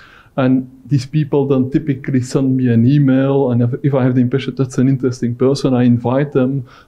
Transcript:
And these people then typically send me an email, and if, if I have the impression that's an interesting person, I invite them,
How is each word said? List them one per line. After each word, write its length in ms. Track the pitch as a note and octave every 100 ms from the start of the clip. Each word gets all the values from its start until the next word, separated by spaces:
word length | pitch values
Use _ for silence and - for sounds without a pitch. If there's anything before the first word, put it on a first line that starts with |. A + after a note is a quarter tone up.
| - - -
And 320 | - C3 C3 - - -
these 180 | C#3
people 420 | - D#3 D3+ D3 C3
then 240 | C3 B2+
typically 520 | D#3 D3+ B2+ - C3+
send 340 | B2 C#3+ C3+ C3
me 160 | B2
an 140 | A2+ A#2+
email, 640 | D3 C3+ C3 C3+ C#3 C3+
and 100 | A#2+
if, 140 | B2 C#3
if 100 | D3
I 100 | C3+
have 120 | B2+
the 80 | B2+
impression 320 | B2 C3+ B2+
that's 240 | B2 C3 -
an 100 | C3
interesting 460 | C3 B2+ B2 A#2+
person, 400 | A#2+ C3 C#3 C3+
I 80 | B2
invite 500 | B2 A#2 A#2 C3+ D3
them, 340 | C#3 B2+ C#3 B2 -